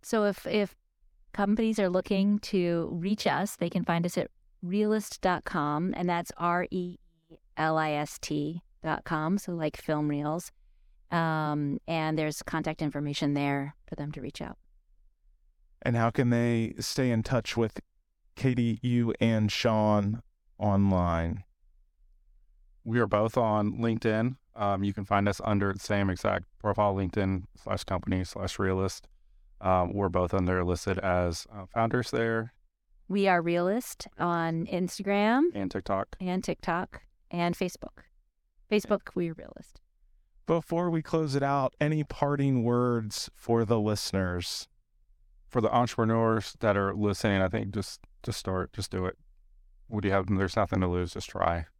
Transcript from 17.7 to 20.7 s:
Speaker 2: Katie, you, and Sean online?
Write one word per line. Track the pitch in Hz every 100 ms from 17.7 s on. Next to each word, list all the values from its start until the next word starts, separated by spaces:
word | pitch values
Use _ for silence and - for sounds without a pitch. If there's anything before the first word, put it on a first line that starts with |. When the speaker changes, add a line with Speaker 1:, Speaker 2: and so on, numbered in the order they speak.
| - - _ _ _ _ -
Speaker 2:
Katie, | 131 123 117 110
you, | 123 120 117 -
and | 113 110 107
Sean | - 120 110 107 104 101 113 - _ _ _
online? | 104